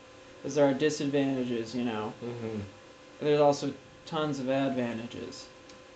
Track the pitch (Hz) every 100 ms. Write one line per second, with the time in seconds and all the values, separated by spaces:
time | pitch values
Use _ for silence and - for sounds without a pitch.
0 | - - - - 143 143 139 127 151 147
1 | 143 143 135 135 123 117 113 127 120 107
2 | 107 117 117 120 113 107 98 - - -
3 | - - 151 147 147 143 139 - - -
4 | - 160 151 139 127 135 135 123 120 113
5 | 120 - 92 - - - - - -